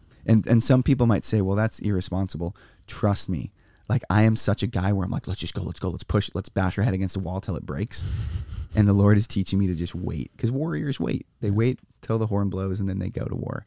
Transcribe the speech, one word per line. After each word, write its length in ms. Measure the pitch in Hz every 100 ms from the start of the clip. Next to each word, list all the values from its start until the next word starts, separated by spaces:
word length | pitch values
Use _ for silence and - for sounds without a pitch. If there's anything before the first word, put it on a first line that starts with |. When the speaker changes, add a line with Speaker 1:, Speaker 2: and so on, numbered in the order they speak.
| - - -
Speaker 1:
And, 200 | 110 -
and 160 | 117
some 200 | - 131
people 240 | 127 127 117
might 180 | 95
say, 160 | - 110
"Well, 160 | 95 101
that's 220 | 110 -
irresponsible." 760 | 104 92 - 90 95 82 85 - - _ -
Trust 420 | - 104 101 -
me. 240 | 80 - _ _ _ -
Like, 140 | 127 -
I 120 | 107
am 140 | 113 110
such 260 | - 98
a 40 | 101
guy 260 | 92 95
where 120 | 98
I'm 60 | 92
like, 160 | 92 -
"Let's 140 | 95
just 140 | 87
go, 80 | -
let's 180 | 85 -
go, 80 | 92
let's 140 | 82
push, 260 | - 104 -
let's 140 | - -
bash 300 | 101 95 101
our 60 |
head 100 | 110
against 200 | 92 95
the 60 | 95
wall 200 | 87 95
till 160 | - 85
it 100 | -
breaks." 380 | 73 110 -
Speaker 2:
<laughs> 100 | - - - - - - -
Speaker 1:
And 120 | 107 101
the 60 |
Lord 240 | 101 101 104
is 100 | 107
teaching 320 | 101 95 98
me 100 | 95
to 60 |
just 200 | 82 87
wait, 360 | 90 90 82 - -
'cause 140 | 117
warriors 500 | 135 160 156 147 131
wait. 240 | 58 - - -
They 80 | 104
Speaker 2:
Yeah. 60 |
Speaker 1:
wait 240 | 101 120 127 _ _
till 160 | - 113
the 80 | 107
horn 240 | 101 98
blows, 280 | 92 98 95
and 80 | 98
then 120 | 95
they 100 | 92
go 160 | -
to 100 | -
war. 300 | - - -